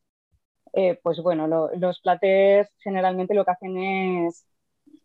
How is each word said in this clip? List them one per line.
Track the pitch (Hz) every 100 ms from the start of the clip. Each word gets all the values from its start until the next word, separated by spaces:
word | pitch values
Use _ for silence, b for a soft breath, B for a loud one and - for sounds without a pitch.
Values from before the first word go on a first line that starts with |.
| _ _ _ _ _ _ _
eh, | 190 185 170
pues | 170 160
bueno, | 175 160 156
lo-, | 165 156 180
los | 180 -
platters | 185 180 196 196 196 202 202 _
generalmente | 202 190 185 185 185
lo | 202
que | 185
hacen | 180 190 185
es | 190 190 185 180 170 - _ _ _ _ _ -